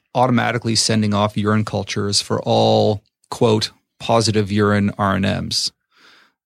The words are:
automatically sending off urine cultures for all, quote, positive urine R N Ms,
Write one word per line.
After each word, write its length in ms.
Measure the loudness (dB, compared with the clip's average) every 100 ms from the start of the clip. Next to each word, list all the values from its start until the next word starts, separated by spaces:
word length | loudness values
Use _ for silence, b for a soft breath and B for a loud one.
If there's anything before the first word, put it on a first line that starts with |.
| _ 0
automatically 600 | 2 2 0 -2 -2 -2
sending 380 | 0 0 0
off 240 | 0 0 0
urine 280 | 0 0 0
cultures 560 | -4 -6 -6 -4 -4
for 200 | -2 -4
all, 580 | 0 2 4 4 2 -2 -8 _ -14
quote, 420 | 0 2 2 -2 -10 _ -10
positive 520 | 0 0 2 0 0
urine 400 | 0 2 2 0 0
R 180 | -2 0
N 60 |
Ms, 500 | -2 -4 -4 -4 -6 -8 b b b b b _